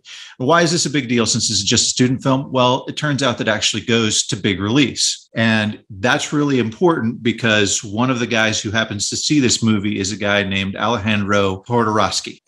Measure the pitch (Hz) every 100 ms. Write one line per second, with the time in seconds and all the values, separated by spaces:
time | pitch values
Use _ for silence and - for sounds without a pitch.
0 | - - - - 131 170 165 165 156 143
1 | 120 120 110 117 - 101 98 120 - -
2 | 123 131 135 131 147 131 123 131 - -
3 | 151 135 135 113 110 104 - 110 - 117
4 | 107 - - 104 104 92 101 139 123 -
5 | - - - - 113 110 107 - - 95
6 | 123 143 - 151 143 131 110 - 175 156
7 | 113 113 117 113 117 107 98 - 110 104
8 | 127 120 117 113 110 107 107 113 110 104
9 | - 107 - 151 120 - 113 107 104 104
10 | 95 98 101 101 95 98 98 98 107 117
11 | 107 104 98 101 98 95 - 120 110 107
12 | 95 - - -